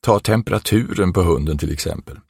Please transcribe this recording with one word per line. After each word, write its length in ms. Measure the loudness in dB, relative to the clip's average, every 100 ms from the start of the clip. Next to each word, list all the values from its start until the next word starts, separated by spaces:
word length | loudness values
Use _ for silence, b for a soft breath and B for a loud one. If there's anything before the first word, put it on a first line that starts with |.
Ta 180 | 2 2
temperaturen 920 | 2 -2 0 -4 0 0 0 0 0
på 100 | 2
hunden 340 | 2 2 0 -4
till 160 | -4
exempel. 460 | -4 -6 -8 -12 -20 _